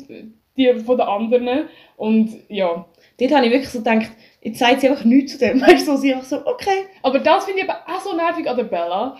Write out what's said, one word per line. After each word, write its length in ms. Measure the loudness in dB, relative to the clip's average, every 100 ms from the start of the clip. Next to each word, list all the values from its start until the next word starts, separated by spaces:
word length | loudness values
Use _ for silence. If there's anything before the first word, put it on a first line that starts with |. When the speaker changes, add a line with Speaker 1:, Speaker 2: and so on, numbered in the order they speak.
| -10 -20 -20 -20 _ 0
Speaker 1:
die 160 | 2 2
von 160 | 0 0
den 100 | 0
anderen. 580 | -2 0 0 0 -2 -4 -12 _ -6
Und 320 | 0 2 2 -4 _
ja. 380 | -4 -2 -4 -10 _ _ _
Speaker 2:
Dort 120 | 2
habe 120 | 2 4
ich 60 |
wirklich 180 | 0 -2
so 80 | -6
gedacht, 320 | -2 -2 -2 -12 _ _
jetzt 160 | -12 0
sagt 220 | 2 4
sie 60 | 2
einfach 140 | 2
nichts 280 | 4 2 2
zu 60 | -2
dem. 220 | 0 4
<laughs> 60 | 6
Weißt 200 | 6 4
du, 40 |
so, 40 | 0
sie 160 | 0
einfach 140 | -2 -4
so, 100 | -6
„Okay.“ 400 | -6 -4 -2 -2 -4 -6
Speaker 1:
Aber 160 | -2 0
das 260 | 4 2 2
finde 140 | -4
ich 40 | -4
eben 60 |
auch 280 | -6 -8 -8
so 120 | -6
nervig 320 | -4 -2 -2 -4
an 80 | -4
der 80 |
Bella, 520 | -4 -4 -4 -4 -6